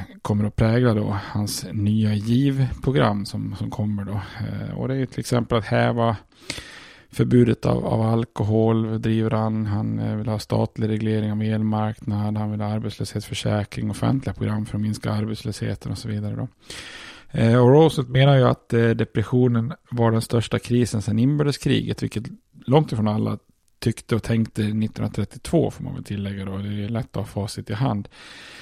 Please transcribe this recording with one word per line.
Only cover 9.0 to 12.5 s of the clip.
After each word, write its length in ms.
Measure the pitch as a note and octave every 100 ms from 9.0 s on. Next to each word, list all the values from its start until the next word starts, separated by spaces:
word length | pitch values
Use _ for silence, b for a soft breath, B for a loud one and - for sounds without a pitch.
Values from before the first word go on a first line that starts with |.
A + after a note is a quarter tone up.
driver 280 | A2+ A2 A2
han. 360 | A2 A2 A2 G#2+
Han, 320 | G#2 A2 A2
eh, 180 | A2 G#2+
vill 120 | A2
ha 100 | A2
statlig 500 | - A2 A2 - A2
reglering 440 | A2 A2 G#2+ G#2+
av 100 | G#2+
elmarknad. 960 | G#2+ A2 A2 G#2+ G#2+ A2 - G#2 G#2 G#2+
Han 140 | G#2+